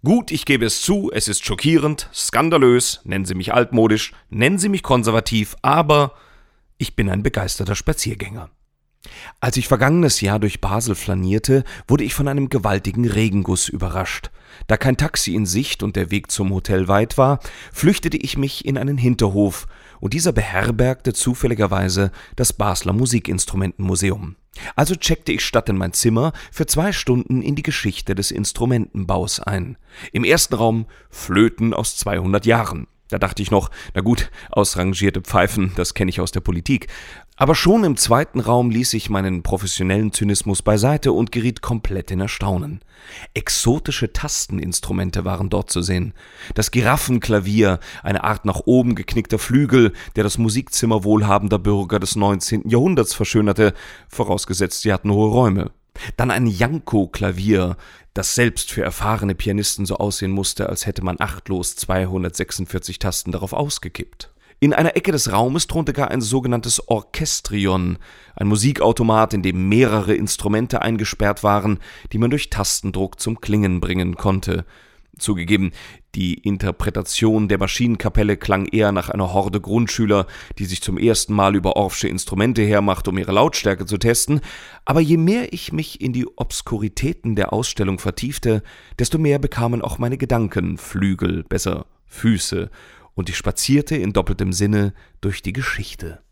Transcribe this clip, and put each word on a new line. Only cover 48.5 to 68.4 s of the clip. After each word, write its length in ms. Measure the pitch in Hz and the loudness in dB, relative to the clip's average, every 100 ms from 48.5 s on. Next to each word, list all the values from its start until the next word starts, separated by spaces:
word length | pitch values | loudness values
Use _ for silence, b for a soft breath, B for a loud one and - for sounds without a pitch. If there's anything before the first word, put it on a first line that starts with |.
| - - | -2 4
oben 300 | 123 120 101 | 4 4 0
geknickter 440 | - 117 107 104 | -2 -2 0 -4
Flügel, 540 | - 127 143 127 113 B B - | 2 2 6 6 6 B B 0
der 80 | 135 | 0
das 120 | 123 | 2
Musikzimmer 680 | 113 110 131 - 117 110 98 | 0 0 -2 -2 2 2 4
wohlhabender 540 | 107 107 101 101 104 | 4 4 2 2 0
Bürger 400 | 92 101 92 104 | 2 0 0 -2
des 180 | 92 110 | 0 2
neunzehnten 540 | 101 101 - 110 107 | 2 2 0 -4 2
Jahrhunderts 420 | 117 156 165 107 | 2 4 2 0
verschönerte, 600 | - 104 113 107 98 107 B B B B | -2 0 2 4 6 4 B B B B
vorausgesetzt, 720 | - 107 90 - 92 95 - | -8 -4 -2 -2 -2 -2 -2
sie 100 | 110 | 0
hatten 200 | 95 104 | 0 2
hohe 180 | 101 107 | 2 4
Räume. 420 | 117 120 95 - - _ - B - | 4 4 4 -2 -10 _ -16 B -2
Dann 120 | 127 | 0
ein 160 | 107 120 | 2 0
Janko-Klavier, 1300 | 92 117 156 - 110 90 - 95 90 101 101 90 87 B B B - | 2 -2 -2 0 0 0 -2 -4 -2 2 2 2 -4 B B B -8
das 180 | 95 | -4
selbst 380 | - 120 - - | 2 0 0 -8
für 120 | - | -4
erfahrene 520 | 90 - 107 110 101 92 | -4 -2 -2 0 -2 -2
Pianisten 500 | - 101 101 - 98 | -2 -2 -2 -4 -4
so 120 | 98 | -2
aussehen 340 | 104 87 95 | -2 -2 -2
musste, 380 | 98 95 - 98 | -2 -4 -4 -4
als 180 | 90 - | -4 -6
hätte 160 | - | -4
man 140 | 90 87 | -4 -4
achtlos 560 | - - - 92 90 - | -4 -6 -6 -4 -4 -8
zweihundertsechsundvierzig 1200 | - 92 92 95 87 - 92 - 90 92 - - | -2 -2 0 -2 -4 -6 -8 -6 -6 -6 -8 -6
Tasten 340 | 95 90 - | -4 -4 -6
darauf 220 | 90 95 | -6 -6
ausgekippt. 800 | - 147 - 90 - - - - _ b b | -4 -4 -6 -10 -12 -14 -14 -20 _ b b
In 140 | 143 | 2
einer 220 | - 160 - | 4 2 2
Ecke 160 | 190 | 0
des 200 | 151 120 | 0 0
Raumes 360 | 98 120 151 - | 2 2 0 -2
thronte 260 | 165 147 | -2 -2
gar 160 | - 135 | -2 -2
ein 120 | 127 | -2
sogenanntes 680 | 110 127 123 120 117 - - | 0 -2 0 -2 -2 -4 0
Orchestrion, 1120 | 110 - - 156 - - 107 98 92 90 87 B B B | -2 -2 -6 -4 -4 -4 0 2 2 0 -4 B B B
ein 120 | B | B